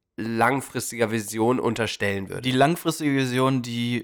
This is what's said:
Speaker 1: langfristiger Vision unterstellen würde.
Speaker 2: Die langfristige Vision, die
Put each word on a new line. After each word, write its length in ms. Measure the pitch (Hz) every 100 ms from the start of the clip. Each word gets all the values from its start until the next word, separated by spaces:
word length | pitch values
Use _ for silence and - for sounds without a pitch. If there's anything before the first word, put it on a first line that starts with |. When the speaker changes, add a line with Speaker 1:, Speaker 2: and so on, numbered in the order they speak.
| _ -
Speaker 1:
langfristiger 960 | 110 113 117 135 - 131 - 117 113
Vision 480 | 113 104 110 110 127
unterstellen 680 | - 113 107 - 104 98 95
würde. 120 | 95
Speaker 2:
Die 100 | 127
langfristige 600 | 127 139 175 170 156 151 139
Vision, 460 | 131 123 131 135
die 420 | 120 117 120 120